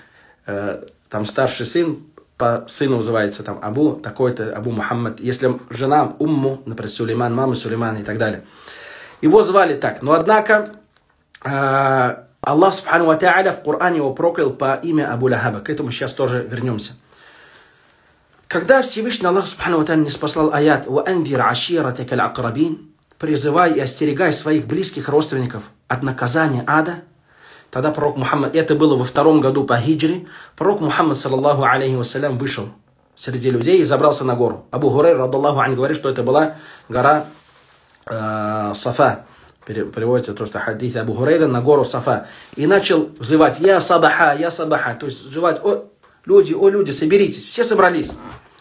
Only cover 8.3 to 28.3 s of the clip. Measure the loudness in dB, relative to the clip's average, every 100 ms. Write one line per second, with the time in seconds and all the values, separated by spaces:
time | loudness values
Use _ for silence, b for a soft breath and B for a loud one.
8.3 | -4 B B B B B B B B 4
9.3 | 6 6 4 2 2 -4 -4 0 2 4
10.3 | 2 4 2 0 -10 _ _ _ _ _
11.3 | -14 -6 -2 0 2 2 2 0 -2 -12
12.3 | _ 0 4 4 2 0 2 4 4 4
13.3 | 4 2 -2 -4 0 0 0 -2 0 0
14.3 | 2 -2 0 -2 -2 0 0 0 0 0
15.3 | 0 0 -4 -6 -6 -6 -6 -6 -2 -2
16.3 | -2 -6 -6 -4 -6 -8 -14 _ b b
17.3 | b b b b b b b b b _
18.3 | _ _ -4 2 2 2 -2 -2 -2 0
19.3 | 0 0 -4 -2 0 0 0 0 -2 -4
20.3 | 0 0 2 2 2 0 -2 0 -2 0
21.3 | 0 0 0 0 -2 -2 -4 -4 -2 -2
22.3 | -2 -4 -2 -2 -2 -12 _ _ _ -4
23.3 | -2 0 2 2 2 -2 -2 -2 0 0
24.3 | 0 0 -2 0 -4 -4 -6 0 0 0
25.3 | -2 -4 -8 -14 _ -8 -4 -4 -4 -2
26.3 | 0 0 0 0 0 0 -6 -14 _ b
27.3 | b b b b -4 -2 0 -2 -2 -2